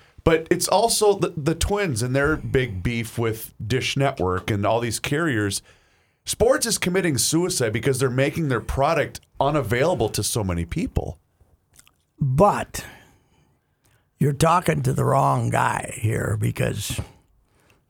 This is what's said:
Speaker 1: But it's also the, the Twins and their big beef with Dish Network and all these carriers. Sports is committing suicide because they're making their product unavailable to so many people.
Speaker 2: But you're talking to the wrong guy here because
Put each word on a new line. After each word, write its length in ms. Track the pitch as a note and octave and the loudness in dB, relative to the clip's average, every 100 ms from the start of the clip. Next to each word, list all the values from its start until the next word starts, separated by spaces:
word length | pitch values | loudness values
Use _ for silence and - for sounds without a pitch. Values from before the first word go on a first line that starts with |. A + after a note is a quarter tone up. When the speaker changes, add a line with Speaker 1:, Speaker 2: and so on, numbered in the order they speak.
| _ _ | _ _
Speaker 1:
But 240 | - D#3+ E3 | 0 2 2
it's 180 | F3 - | -2 2
also 460 | F#3+ A3+ A3 G#3+ G3 | 2 2 2 2 2
the, 120 | F3 - | 0 -2
the 160 | C#3+ E3 | -2 0
Twins 460 | - G3+ G3 A2 | 0 0 0 -2
and 140 | B2 C3 | -2 0
their 200 | C#3+ D3+ | 0 0
big 460 | A#2 C3 B2+ F#2 | 0 0 0 -4
beef 360 | G#2 A#2 A2+ - | -4 -4 -4 -4
with 340 | A#2 A2 - - G#2+ | -2 -4 -10 -10 -2
Dish 300 | B2+ B2 - | -2 -2 0
Network 540 | C#3 - F#2 F2+ - | 0 0 -2 -2 -2
and 160 | G#2+ G2+ | -2 0
all 140 | A2+ | 0
these 200 | A#2+ G#2+ | -2 -4
carriers. 600 | - C#3+ E3+ A#2 G2+ G2 - _ _ _ _ _ - | -4 -2 0 0 0 -4 -10 _ _ _ _ _ -8
Sports 400 | - A3 D4+ A#3+ | 0 2 2 0
is 140 | G3 | -2
committing 400 | F3+ F#3 F3+ B2+ | 0 0 2 0
suicide 520 | - D#3+ F3 - A#2 | 2 0 0 0 0
because 280 | A2 C#3 C3 | 0 0 0
they're 100 | C3 | 0
making 380 | B2 C#3 D3+ D#3 | 2 0 0 0
their 140 | A#2+ | -2
product 580 | - - C#3 D#3+ A#2 - _ - | -2 0 2 2 -2 -6 _ -2
unavailable 720 | C3+ D3 G#2+ A#2+ D3+ D#3+ A2 | 0 0 0 2 2 2 0
to 140 | - | -2
so 200 | G#2 A#2+ | -2 -2
many 220 | F#2+ E2+ E2+ | -2 -2 -4
people. 540 | - F2 - - - _ _ _ _ _ _ - _ _ - | -4 -4 -4 -4 -10 _ _ _ _ _ _ -20 _ _ -4
Speaker 2:
But 680 | C#3+ C3 G3+ D3+ - - - - - _ _ _ _ _ _ _ _ _ _ - | 0 4 4 2 -4 -10 -14 -18 -20 _ _ _ _ _ _ _ _ _ _ -2
you're 140 | C#3+ | 0
talking 480 | C#3+ D#3+ F3 F3 D3 | 4 4 4 2 0
to 100 | C3 | 0
the 120 | C3 B2 | 0 2
wrong 440 | C3+ C#3 C3 A#2 | 4 4 2 0
guy 440 | A#2+ B2 A2+ - - | 0 0 -2 -6 -4
here 420 | G#2+ A2+ - G#2+ | -2 0 -2 0
because 600 | A#2 - A#2 - - - - - _ _ _ _ _ _ - | -2 0 -2 -2 -6 -8 -10 -14 _ _ _ _ _ _ -4